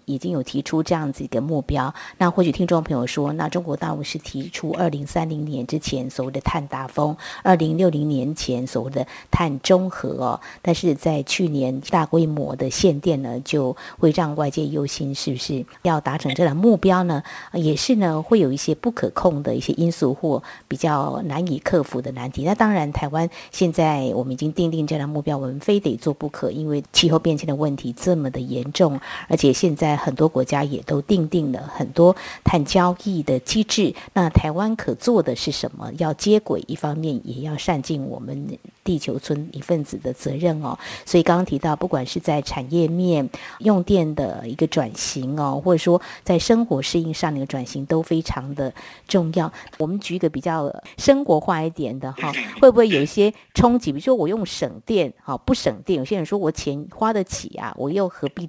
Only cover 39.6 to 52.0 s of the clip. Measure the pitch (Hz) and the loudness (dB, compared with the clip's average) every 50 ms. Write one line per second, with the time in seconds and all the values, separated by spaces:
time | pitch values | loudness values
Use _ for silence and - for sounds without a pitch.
39.6 | - - 175 160 147 - - 151 - 127 127 - - - 131 143 170 175 160 156 | -4 -2 -2 -2 -2 -4 -8 -8 -6 -8 -8 -6 -6 -6 -4 0 0 0 0 0
40.6 | 156 127 - - - - - - - - - 175 160 - 175 175 185 - 147 139 | -4 -6 -8 -8 -10 -14 -14 -14 -6 2 4 4 6 6 4 2 2 0 -2 -2
41.6 | - 165 151 147 - 180 - 139 127 127 - 175 - - 151 147 139 - - 147 | 0 0 0 0 -2 -2 -2 -2 -2 -2 -6 -4 -2 0 0 0 -2 -4 -6 -8
42.6 | 127 127 156 175 165 156 165 175 185 180 170 147 135 123 - - - - - - | -6 -2 0 2 2 2 2 2 2 2 2 2 0 -2 -6 -10 -16 -16 -10 -2
43.6 | - 214 208 185 175 - 202 185 165 156 151 151 139 101 - - 113 117 123 - | 2 4 4 4 4 4 2 2 2 2 0 -2 -2 -4 -4 -6 -8 -8 -2 0
44.6 | 160 160 - 165 135 113 107 - - - - 143 127 127 143 156 147 139 135 139 | 0 0 2 0 -2 -2 -4 -6 -6 -6 -4 -4 -4 -4 -2 -2 0 0 -2 0
45.6 | 143 185 180 160 - 214 175 180 - - - - - - 175 165 - - 233 226 | 2 4 4 4 6 4 4 4 2 -2 -16 -8 0 2 2 2 4 4 4 4
46.6 | 240 233 - - 131 - - 175 165 160 156 - - 160 151 139 135 139 - 135 | 4 2 0 -2 0 0 0 0 0 0 -2 -2 -2 -2 0 -2 -4 -4 -4 -6
47.6 | 123 - - 143 139 139 170 160 165 - 170 160 160 - - 139 131 139 143 139 | -6 -6 -8 -6 -2 0 0 0 2 2 0 0 0 -2 -6 -6 -6 -8 -6 -4
48.6 | 139 131 - - - - - - _ - - 190 170 160 160 185 160 160 - - | -4 -4 -6 -10 -18 -20 -20 -18 _ 0 2 2 2 2 0 0 0 -2 -4 -10
49.6 | - - - - 156 151 185 202 - - 170 180 180 160 156 135 - 180 165 160 | -20 -12 -6 -4 -4 -2 -2 -4 -4 -4 -4 0 0 0 0 -2 -4 -2 -2 -2
50.6 | 151 143 - - - - - - - - 277 277 285 269 170 151 - - 180 156 | -2 -4 -6 -8 -14 -18 -12 -2 4 4 4 4 6 4 2 4 4 0 0 0
51.6 | 160 165 165 - 151 117 120 135 | 0 -4 -4 -4 -6 -6 -6 -8